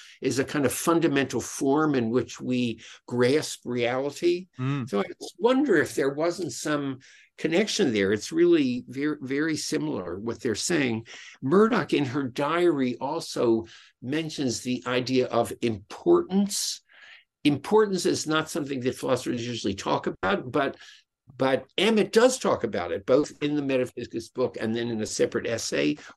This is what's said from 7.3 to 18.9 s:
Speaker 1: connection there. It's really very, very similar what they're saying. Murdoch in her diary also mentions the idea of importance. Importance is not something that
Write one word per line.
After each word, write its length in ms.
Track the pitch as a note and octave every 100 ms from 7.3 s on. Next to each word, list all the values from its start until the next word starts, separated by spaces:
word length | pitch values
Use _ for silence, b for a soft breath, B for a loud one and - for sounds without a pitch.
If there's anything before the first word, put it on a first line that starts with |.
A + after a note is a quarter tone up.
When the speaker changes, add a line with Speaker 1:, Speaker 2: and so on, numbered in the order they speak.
| -
Speaker 1:
connection 500 | D#3+ E3+ G#3+ - D#3
there. 220 | G#2+ G2
It's 180 | G#2+ -
really 540 | E3 F3 E3+ C3 B2 B2+
very, 300 | B2+ D3+ D3
very 360 | B2+ C#3 D#3+ D3+
similar 640 | - D#3 D3+ A#2 F2 F#2+
what 200 | A2+ A2+
they're 280 | A#2+ G#2+ -
saying. 360 | E3 B2+ A2+ - B B B
Murdoch 500 | C3 F#3 A3 A3+ C#3+
in 120 | D3 C3+
her 180 | C#3+
diary 720 | C3 B2 D3 E3+ F3 C#3+ B2+ A#2+
also 640 | C3+ D#3+ - D3 B2 A2+ - B B _
mentions 600 | B2 D#3 D#3 - C3+ A2
the 220 | B2+ B2 B2
idea 400 | B2+ B2+ C3 B2 A#2
of 120 | A2+ C3
importance. 1200 | A#2+ G#2+ - - F3 F3 E3+ G3 G3+ - - - B B B B B _
Importance 640 | D3 C#3+ - G#3+ G#3 F#3 E3+
is 220 | C#3+ D#3
not 220 | D#3 -
something 300 | - C#3 C3+
that 140 | B2